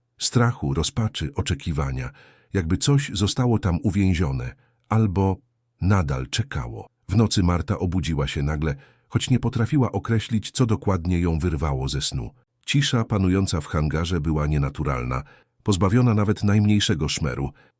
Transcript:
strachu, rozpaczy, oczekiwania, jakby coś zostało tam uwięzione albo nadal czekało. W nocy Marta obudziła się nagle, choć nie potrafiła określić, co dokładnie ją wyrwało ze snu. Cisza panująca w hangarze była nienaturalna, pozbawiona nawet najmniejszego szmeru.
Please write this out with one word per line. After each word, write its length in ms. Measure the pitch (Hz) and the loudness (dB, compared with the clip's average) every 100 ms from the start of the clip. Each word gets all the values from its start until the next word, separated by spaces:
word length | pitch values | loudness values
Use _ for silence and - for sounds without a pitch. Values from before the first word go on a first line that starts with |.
| _ - | _ -8
strachu, 560 | - 123 120 - 73 | -2 2 2 0 -2
rozpaczy, 600 | 69 78 - 110 - 76 | -2 -2 -2 -2 -4 -6
oczekiwania, 760 | - - 76 - 73 69 65 64 - - _ _ | -4 -4 -4 -4 -4 -2 -4 -8 -10 -20 _ _
jakby 240 | 98 80 92 | -4 0 0
coś 340 | - 139 139 | 2 2 0
zostało 440 | 92 98 - 123 110 | -2 -2 0 0 0
tam 200 | 95 85 | 0 0
uwięzione 720 | 110 92 95 82 85 67 62 - _ _ - | 0 2 2 2 0 -2 -6 -12 _ _ -2
albo 480 | 110 110 90 98 92 _ _ _ _ | 0 2 2 0 0 _ _ _ _
nadal 460 | 90 101 78 65 65 | 2 2 2 -2 -4
czekało. 600 | - 110 - 60 78 - _ - | -4 -4 -6 -8 -10 -16 _ -2
W 80 | 101 | 2
nocy 260 | 160 - | 2 2
Marta 360 | 87 85 - - | 2 2 -2 -2
obudziła 480 | 92 87 78 73 69 | -2 -2 -2 -2 -2
się 160 | - | -2
nagle, 320 | 71 76 78 69 - _ _ | -2 -2 -2 -4 -8 _ _
choć 220 | - - | -4 0
nie 80 | 123 | 0
potrafiła 540 | 120 120 113 151 120 | 0 -2 0 2 0
określić, 580 | 101 - 113 - 110 - | -2 -2 -2 0 -2 -2
co 160 | - 123 | 0 0
dokładnie 540 | 107 - 95 82 90 | 0 0 0 0 0
ją 180 | 87 80 | 2 0
wyrwało 500 | 85 78 76 67 67 | 0 0 -2 -2 -4
ze 140 | 69 | -4
snu. 280 | - - - - _ _ - | -4 -6 -8 -12 _ _ -2
Cisza 380 | 147 139 123 | 0 2 0
panująca 560 | 110 107 95 95 95 87 | 0 2 2 2 2 -2
w 60 | - | -2
hangarze 540 | 80 76 78 82 90 | -2 0 0 -2 -2
była 260 | 76 76 73 | 0 0 0
nienaturalna, 760 | 76 69 - 71 65 62 64 - - _ _ | 0 0 -2 -4 -2 -2 -4 -6 -16 _ _
pozbawiona 520 | - 92 98 117 123 | -2 2 4 4 4
nawet 300 | 107 104 101 | 4 2 0
najmniejszego 640 | 104 104 104 104 - 87 71 | 2 4 4 4 2 0 -2
szmeru. 420 | - 69 62 67 - _ | -2 -4 -2 -6 -8 _